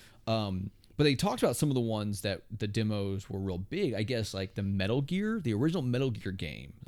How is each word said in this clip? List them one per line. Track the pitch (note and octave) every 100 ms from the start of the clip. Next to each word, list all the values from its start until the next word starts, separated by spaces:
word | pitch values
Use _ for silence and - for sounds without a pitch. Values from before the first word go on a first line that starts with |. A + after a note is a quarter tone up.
| - - -
Um, | A2 G#2 F#2 G2 - - -
but |
they | D3
talked | C3+ G3 B3
about | G3+ A#2+
some | D#3
of |
the | C3
ones | A#2 A2 G#2 G2
that | G#2 F2+ - G#2+
the | G#2+
demos | A2 A2 G#2 G2 F#2+ -
were | G2+
real | G2 F2+
big. | G2 F#3 F#3
I | G#2
guess, | G#2+ A#2+ G#2+
like, | G2 F#2+
the | -
Metal | G2 G2 F#2+ B2+
Gear, | C#3 F3+ G#3+ A3
the | D3
original | G#2 D3+ F3
Metal | B2+ B2 C3+
Gear | G2+ -
game, | F#2+ E2 A1+ C#2 -